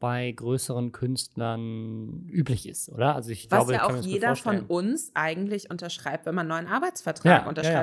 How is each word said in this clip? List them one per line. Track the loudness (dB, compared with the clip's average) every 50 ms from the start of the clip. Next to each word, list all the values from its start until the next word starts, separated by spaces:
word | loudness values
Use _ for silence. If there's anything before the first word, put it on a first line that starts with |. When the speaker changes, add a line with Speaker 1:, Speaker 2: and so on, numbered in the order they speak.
Speaker 1:
bei | -2 -2 0 0 -2 -4 -6
größeren | -4 -2 -2 0 0 -2 -2 -2 -2 -2 -4
Künstlern | -2 -2 -2 -2 0 -2 -4 -6 -4 -2 -2 -2 -2 -2 -4 -4 -4 -6 -6 -6 -6 -8 -8 -8 -10 -10 -10 -2
üblich | 0 0 2 2 0 -2 -4
ist, | -6 -10 -10 -10 -8
oder? | -2 0 2 2 2
Also | 0 -4 -6
ich | -8 -10 -2 2
Speaker 2:
was |
Speaker 1:
glaube, | 4 4 6 4 2
Speaker 2:
ja |
Speaker 1:
ich | 2 2
kann |
Speaker 2:
auch | 2 0
Speaker 1:
mir | 0
das | -2 -2
gut |
Speaker 2:
jeder | -2 0 0 0 0
von | 0 0 0 0
Speaker 1:
vorstellen. | 0 0 0
Speaker 2:
uns | -2 0 0 0 -2 -2 -4 -4 -2
eigentlich | -2 0 0 0 -2 -2 -2 -2 -4 -6 -8
unterschreibt, | -10 -8 -8 -8 -10 -8 -6 -6 -6 -4 -4
wenn | -2 -2
man | 0 0 0
einen | -2 -4 -2
neuen | -2 -2
Arbeitsvertrag | 0 0 -2 -4 -4 -4 -4 -4 4 8 8
Speaker 1:
Ja, | 8 8 8
ja, | 2
Speaker 2:
unterschreibt. | -2 0 2 2 2 2